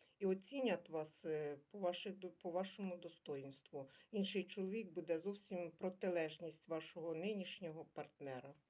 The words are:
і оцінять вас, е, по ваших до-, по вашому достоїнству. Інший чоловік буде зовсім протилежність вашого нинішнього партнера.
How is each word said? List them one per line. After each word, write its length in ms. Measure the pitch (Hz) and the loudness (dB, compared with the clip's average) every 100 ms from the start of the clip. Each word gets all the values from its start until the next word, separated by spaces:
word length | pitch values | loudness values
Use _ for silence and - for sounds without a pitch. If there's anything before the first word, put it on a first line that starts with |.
| - _ | -20 _
і 80 | 196 | 4
оцінять 640 | 190 - 277 247 175 - | 4 0 2 4 4 2
вас, 340 | 160 156 - | -2 -2 -4
е, 340 | 170 156 147 143 - | 0 2 0 -4 -8
по 80 | 208 | 0
ваших 400 | 180 180 202 196 | 2 2 -2 -4
до-, 120 | 185 | -8
по 200 | - - | -6 0
вашому 460 | 175 190 - 190 175 | 2 0 0 -2 -2
достоїнству. 920 | 170 - - 139 135 135 - 170 175 - - | -6 -8 -4 -4 -4 -10 -8 -8 -8 -12 -2
Інший 340 | 214 196 196 | 2 4 2
чоловік 480 | 190 - 190 220 196 | 0 0 0 0 -2
буде 260 | 165 165 165 | -2 2 2
зовсім 520 | 185 202 - 185 170 | 2 -4 -4 -2 -2
протилежність 960 | - 185 190 190 175 156 156 165 151 - | -2 -2 0 2 4 4 0 -6 -8 -2
вашого 460 | 160 160 170 165 | -2 -2 -4 -2
нинішнього 680 | 160 196 208 175 - 165 160 | 0 0 0 -2 -4 -6 -6
партнера. 720 | 147 - 139 - 139 127 139 147 _ | -8 -8 -8 -8 -6 -6 -8 -14 _